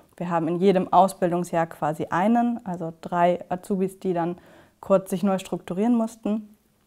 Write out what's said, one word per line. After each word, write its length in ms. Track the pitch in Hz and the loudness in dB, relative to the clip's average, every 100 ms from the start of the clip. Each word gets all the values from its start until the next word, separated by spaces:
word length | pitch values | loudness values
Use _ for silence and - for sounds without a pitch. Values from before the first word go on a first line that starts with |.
| _ - | _ -10
Wir 140 | 175 | -4
haben 180 | 170 160 | -2 0
in 120 | 175 | 2
jedem 340 | 196 185 - | 2 2 4
Ausbildungsjahr 720 | 180 190 - 180 175 175 170 165 | 4 4 2 -2 -2 -2 -2 -2
quasi 400 | - 151 160 - | -4 -4 -4 -4
einen, 520 | 165 208 240 240 233 - | 0 2 2 2 -2 -8
also 260 | 175 165 165 | -8 -8 -10
drei 380 | - 175 175 175 - | -6 2 2 2 -4
Azubis, 500 | 180 - 190 190 - | -8 -4 -2 -2 -2
die 140 | 190 | -4
dann 240 | 175 170 175 - - _ _ | -2 -2 -6 -14 -20 _ _
kurz 300 | - 190 190 | 2 2 2
sich 140 | 185 | -2
neu 160 | 202 190 | 0 -2
strukturieren 560 | - 175 - 180 233 233 | -4 -8 -6 -2 2 2
mussten. 600 | 226 - 202 214 214 - _ _ | 0 -4 -4 -4 -6 -20 _ _